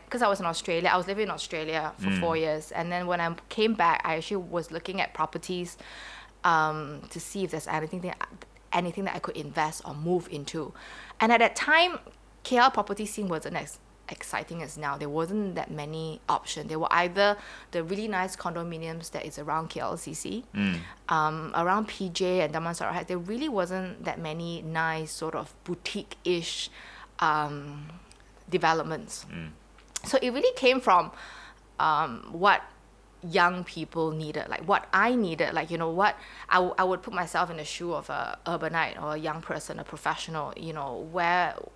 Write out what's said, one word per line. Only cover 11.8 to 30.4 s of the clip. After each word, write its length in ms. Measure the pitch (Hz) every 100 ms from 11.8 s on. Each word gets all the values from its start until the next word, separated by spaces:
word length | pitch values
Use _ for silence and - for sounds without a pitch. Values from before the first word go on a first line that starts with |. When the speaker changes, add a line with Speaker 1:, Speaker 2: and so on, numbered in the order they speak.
| 359 339 - - - -
Speaker 1:
K 140 | - 247
L 120 | 254
property 360 | 240 202 202 208
scene 220 | - 196
wasn't 280 | 160 147 175
as 220 | 147 - - - -
exciting 520 | - - - - 165
as 140 | 151 151
now. 220 | 147 143
There 100 | 147
wasn't 460 | 151 165 214 202
that 160 | 170 -
many 500 | 151 147 160 160 156 -
options. 400 | 151 - - 151
There 100 | 156
were 140 | 156
either 460 | 170 175 185 202 202 - - -
the 120 | 175
really 240 | 165 196 220
nice 300 | 190 185 -
condominiums 760 | 180 170 170 165 165 165 165
that 120 | 151
is 140 | - -
around 300 | 147 156 160
K 100 | -
L 160 | - 165
C 160 | -
C, 320 | 156 - 208 -
Speaker 2:
Mm. 260 | 143 101 85 85 - -
Speaker 1:
um, 440 | 160 156 156 156 -
around 320 | 175 202 214
P 220 | - 190
J 300 | 170 185 180
and 100 | 156
Damansara 380 | 160 165 170 175
Heights. 160 | 175 -
There 80 | 180
really 300 | 175 233 311
wasn't 560 | 214 175 185 185 -
that 140 | 170 -
many 420 | 160 160 170 170
nice 500 | 160 160 165 160 156
sort 240 | - 156
of 200 | 151 147 -
boutique-ish, 1040 | - 170 - - - - 180 175 165 - - - - - - -
um, 680 | 165 151 147 147 147 147 151 170 - - - - -
developments. 760 | 180 160 160 151 156 - - -
Speaker 2:
Mm. 200 | 85 80 - - - - -
Speaker 1:
So 140 | - 269
it 100 | 247
really 180 | 247